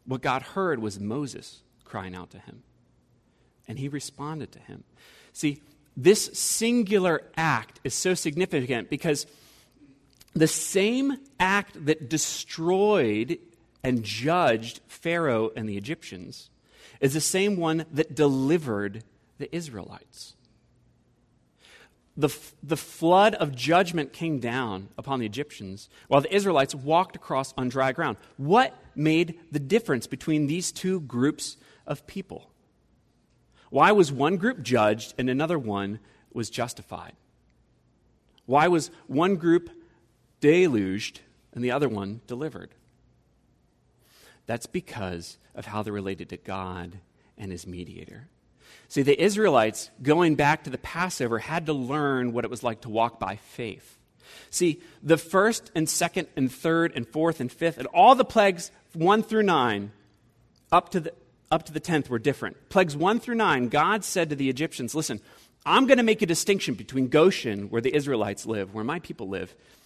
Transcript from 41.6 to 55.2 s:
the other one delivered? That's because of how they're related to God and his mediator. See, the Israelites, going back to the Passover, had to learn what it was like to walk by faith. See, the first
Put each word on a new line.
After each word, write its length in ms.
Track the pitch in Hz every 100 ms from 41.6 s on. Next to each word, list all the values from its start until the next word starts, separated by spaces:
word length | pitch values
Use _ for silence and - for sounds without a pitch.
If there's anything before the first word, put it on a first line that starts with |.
the 60 | 123
other 180 | 135 143
one 320 | 104 98 113 -
delivered? 480 | 123 156 101 - _ _ _ _ _ _ _ _ _ _ _ _ _ _ _ - _ -
That's 200 | 120 -
because 720 | 185 - - 92 87 82 - _
of 120 | - 104
how 160 | 104
they're 100 | 107
related 380 | 104 95 95 87
to 60 | 90
God 640 | - 95 92 92 87 92 - _ _ -
and 140 | 101
his 140 | 87 92
mediator. 600 | 87 85 90 85 - 143 _ _ _ _ - _
See, 140 | 139
the 180 | 139 143
Israelites, 720 | 190 202 208 131 110 - - -
going 320 | 127 156 170
back 300 | 143 143 156
to 60 | -
the 80 | 127
Passover, 600 | - 165 180 - 120 113
had 280 | - 165 156
to 60 |
learn 600 | 143 123 151 143 131 123
what 120 | 117
it 60 | 113
was 120 | 117
like 180 | 120 110
to 60 | 120
walk 320 | 107 117 -
by 160 | 95 107
faith. 640 | - - 113 95 - _ _ _ - - -
See, 300 | - 180 - - -
the 140 | 139
first 540 | 160